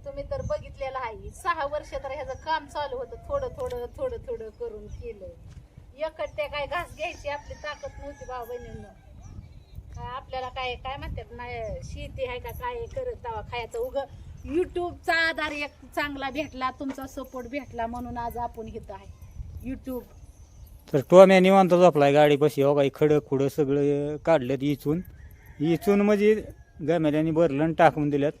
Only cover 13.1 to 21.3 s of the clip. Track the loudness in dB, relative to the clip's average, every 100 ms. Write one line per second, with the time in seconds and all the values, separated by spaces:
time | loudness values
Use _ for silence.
13.1 | -8 -8 -8 -8 -8 -8 -6 -4 -4 -6
14.1 | -12 -16 -16 -4 -2 -2 -4 -6 -6 -2
15.1 | 2 2 0 -6 -6 -10 -12 -10 -6 -4
16.1 | -4 -6 -6 -8 -4 -6 -4 -8 -8 -10
17.1 | -12 -10 -12 -8 -8 -8 -6 -6 -6 -8
18.1 | -8 -6 -6 -8 -8 -12 -12 -14 -16 -18
19.1 | -20 -18 -14 -14 -12 -10 -10 -8 -10 -12
20.1 | -20 -20 -20 -20 -20 -20 -20 0 0 8
21.1 | 12 12